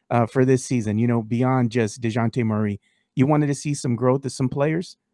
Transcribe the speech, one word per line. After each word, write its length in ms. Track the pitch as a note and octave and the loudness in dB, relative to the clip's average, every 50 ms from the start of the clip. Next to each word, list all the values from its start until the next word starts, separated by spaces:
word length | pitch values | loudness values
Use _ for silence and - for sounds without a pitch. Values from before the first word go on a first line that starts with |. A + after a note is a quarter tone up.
| _ - | _ -2
uh, 160 | - A#2+ A#2 | 0 2 2
for 180 | G#2+ - C3+ C3 | 2 2 2 4
this 200 | C3 C3 B2+ - | 4 4 2 2
season, 340 | - C3+ B2 G#2+ G#2+ G2+ G#2+ | 0 -2 -2 0 0 0 0
you 80 | A#2 | 2
know, 160 | A#2+ A#2+ A#2 A2 | 2 2 0 -2
beyond 480 | A2 A#2 A#2 C3 B2+ C3 B2+ B2 A#2 | -2 -2 0 0 2 2 2 0 0
just 300 | G#2+ B2 A2+ G#2 - - | 0 0 0 0 -2 -4
DeJounte 440 | A#2 A#2 G#2+ A#2+ A#2 A#2 - B2+ A#2+ | -4 -2 0 0 0 0 0 0 -2
Murray. 360 | A2 G#2+ G#2+ G#2+ G#2 G2+ G2 _ _ _ _ _ _ _ | 0 0 0 -2 -2 -4 -6 _ _ _ _ _ _ _
You 120 | - B2+ | 0 2
wanted 220 | C#3 D3+ D3+ D3+ C#3+ | 2 2 2 2 0
to 60 | C#3+ | -2
see 200 | C#3 - D3+ D3 | -4 -4 -6 -6
some 220 | C#3+ - C#3 A#2+ | -4 -4 -4 -2
growth 280 | G#2+ B2 B2+ C3 C#3 C3+ | 0 2 2 2 0 -2
of 80 | C3 - | -6 -6
some 160 | - C3+ B2 | -4 -4 -2
players? 480 | - C#3+ C#3 D#3 D#3 E3 F#3 - - _ _ _ | -2 -2 -2 -2 -2 -4 -6 -8 -14 _ _ _